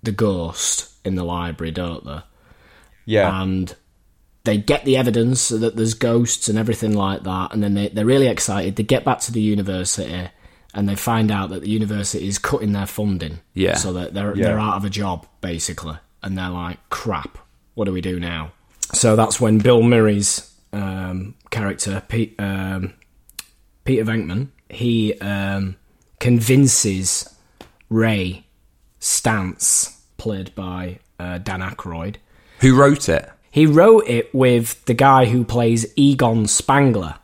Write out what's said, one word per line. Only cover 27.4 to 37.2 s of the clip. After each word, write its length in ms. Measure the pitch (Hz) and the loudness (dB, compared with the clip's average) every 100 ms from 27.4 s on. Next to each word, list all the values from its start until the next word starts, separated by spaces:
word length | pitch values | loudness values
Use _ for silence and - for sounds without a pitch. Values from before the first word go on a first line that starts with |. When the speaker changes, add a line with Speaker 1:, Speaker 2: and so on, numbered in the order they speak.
| _ _ - _ _ | _ _ -20 _ _
Speaker 1:
Ray 560 | 110 113 104 92 92 _ _ _ _ _ _ | 0 2 0 -4 -8 _ _ _ _ _ _
Stantz, 1000 | - - 117 110 92 - - - - - _ - | -4 -2 0 -2 -4 -4 -2 0 -2 -10 _ -10
played 360 | - 98 92 - | -8 -6 -10 -10
by, 440 | 92 90 90 92 _ _ | -10 -8 -10 -12 _ _
uh, 180 | 90 90 | -10 -10
Dan 200 | 104 92 | -8 -8
Aykroyd. 540 | 92 - 90 82 87 104 _ _ _ - | -8 -10 -12 -8 -10 -12 _ _ _ 2
Speaker 3:
Who 160 | 127 131 | 6 8
wrote 340 | 139 139 - | 6 4 2
it? 200 | 78 - - _ | 0 -2 -20 _
Speaker 1:
He 160 | 147 156 | 4 6
wrote 420 | 151 196 226 - | 8 10 8 6
it 260 | 120 - | -2 0
with 520 | 131 127 120 113 - - | 2 4 4 0 -8 -4
the 80 | |
guy 320 | 117 139 135 123 | 4 6 6 6
who 180 | 123 | 2
plays 420 | 117 120 117 117 113 - | 0 0 2 2 0 4
Egon 520 | 143 135 123 113 107 | 4 4 2 2 0
Spangler. 680 | - - 139 139 107 82 - | -2 2 4 4 2 -4 -12